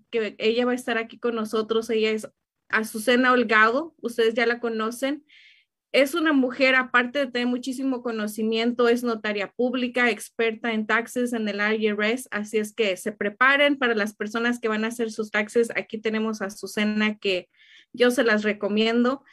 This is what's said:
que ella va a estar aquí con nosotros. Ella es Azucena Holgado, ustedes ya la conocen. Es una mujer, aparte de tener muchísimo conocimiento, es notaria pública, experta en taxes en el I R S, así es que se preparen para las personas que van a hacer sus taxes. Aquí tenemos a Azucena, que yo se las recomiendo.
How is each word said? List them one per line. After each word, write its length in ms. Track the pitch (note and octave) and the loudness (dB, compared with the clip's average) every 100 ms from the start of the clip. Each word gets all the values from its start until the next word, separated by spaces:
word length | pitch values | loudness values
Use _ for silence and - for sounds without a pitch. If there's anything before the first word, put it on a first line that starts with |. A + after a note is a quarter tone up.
| - | -6
que 240 | A#3 G#3 - | -4 -4 -2
ella 280 | A3 A#3+ B3 | 0 2 0
va 60 | |
a 20 | |
estar 240 | B3 B3 A3+ | -2 -2 -4
aquí 200 | A#3 - | -6 -6
con 180 | A#3+ A#3 | -4 -4
nosotros. 520 | G#3+ A3+ A3 A3+ A3+ | -2 -2 0 -2 0
Ella 220 | A3 A3 | 0 0
es 180 | A3 G#3+ _ _ _ - | -2 -6 _ _ _ -4
Azucena 640 | G#3+ A3 A3 A#3 B3 B3+ | -4 -4 -4 2 4 4
Holgado, 640 | B3 G#3+ A3 A3 B3+ E4 - | 4 4 4 4 2 -4 -10
ustedes 340 | B3 A#3+ A3+ | -8 0 0
ya 100 | A3+ | 2
la 140 | A#3 A#3+ | 0 0
conocen. 640 | A#3 A3 A3 A#3+ C4+ D4+ _ _ - _ _ _ - | -4 -4 -4 -4 -4 -6 _ _ -20 _ _ _ 0
Es 220 | B3+ C#4 | 4 4
una 180 | E4 D#4+ | 2 2
mujer, 440 | C#4 B3+ B3 C4 C4 | 4 2 2 4 4
aparte 420 | B3+ B3 B3 C#4+ | 4 2 2 -2
de 80 | C4 | -2
tener 220 | A#3+ B3 | -2 -2
muchísimo 520 | B3 C4+ B3+ C4+ B3 | -2 -4 -4 -2 -2
conocimiento, 880 | A#3+ A3 G#3+ A3 A3 A3+ A#3 A#3 A#3 | -4 -4 -6 -2 -2 0 0 2 2
es 140 | A#3+ | 4
notaria 500 | B3 A3 G#3+ G#3 F#3+ - | 0 -2 -4 -4 -6 -2
pública, 520 | B3 B3+ B3 B3 A#3+ | -2 0 -2 0 0
experta 640 | A3+ - - A3+ A3+ A#3+ | 0 -6 -2 -2 -2 -4
en 140 | A3 G#3+ | -4 0
taxes 460 | A3 A#3 B3+ A#3+ | -2 -2 -4 -2
en 160 | A#3+ G#3+ | -2 -4
el 80 | G3+ | -2
I 300 | G#3 A3 G#3+ | 0 0 0
R 240 | G#3 G#3+ | 0 0
S, 160 | C4 - | -2 -4
así 280 | G#3 G#3 A3 | -8 -2 -4
es 140 | G#3 | -4
que 240 | - G#3 F3+ | -2 -2 -2
se 140 | G#3+ | -6
preparen 640 | - G3+ G3+ C4 C#4 D4 C#4 | -4 -4 2 4 6 4 2
para 200 | B3 A3 | 0 0
las 180 | G#3 | -2
personas 460 | - G#3+ A3+ A#3 A#3+ | -4 -6 -2 -2 -2
que 80 | A3 | -2
van 160 | G#3+ | -2
a 40 | A3+ | -2
hacer 220 | A#3+ A3+ | -4 -6
sus 220 | A3 G#3+ | -4 -4
taxes. 400 | G#3 G#3+ A#3+ A#3 | -4 0 0 0
Aquí 240 | - A3 A3 | -2 -6 -6
tenemos 440 | A3 A3 A3 G#3+ | -2 -2 -2 -4
a 40 | G3 | -8
Azucena, 720 | G3+ F#3+ G#3+ G#3 G#3+ G#3+ G#3+ | -8 -8 -2 0 2 0 0
que 300 | G3+ F3+ - _ _ - _ | -2 -2 -4 _ _ -20 _
yo 200 | A#3+ B3 | 2 2
se 100 | B3 | 4
las 220 | A#3 G#3+ | 2 2
recomiendo. 800 | G#3+ G#3 G3+ G#3+ A3+ A#3 A#3+ C4+ _ | 0 -2 -2 0 2 2 2 -2 _